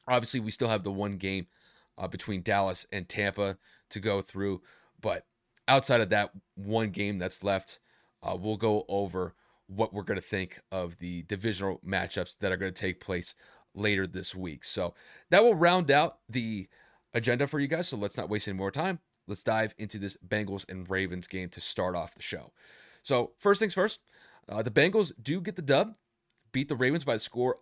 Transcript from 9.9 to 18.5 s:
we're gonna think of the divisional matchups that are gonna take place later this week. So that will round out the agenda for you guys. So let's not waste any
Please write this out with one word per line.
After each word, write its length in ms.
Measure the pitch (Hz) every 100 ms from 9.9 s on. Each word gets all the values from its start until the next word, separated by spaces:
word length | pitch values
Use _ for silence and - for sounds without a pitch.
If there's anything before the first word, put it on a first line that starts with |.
we're 80 | 101
gonna 180 | 92 95
think 400 | - 98 90 - -
of 280 | 95 87 85
the 240 | 87 87
divisional 580 | 82 98 113 92 98 90 90
matchups 500 | 95 135 - 87 -
that 140 | 98
are 40 | 90
gonna 140 | 95
take 300 | 87 95 87
place 340 | - 90 - - - - _
later 320 | - 107 98 92
this 280 | 92 85
week. 300 | 92 90 71
So 300 | - 104 87 - - - -
that 120 | 175
will 120 | 233
round 360 | 175 170 180 147
out 280 | 143 165 - -
the 400 | 120 113 104 90 _ _ _ _
agenda 320 | 117 117 123 143
for 120 | 151
you 80 | 139
guys. 220 | 160 180
So 80 | 113
let's 200 | 101 -
not 120 | 87
waste 180 | 107
any 120 | -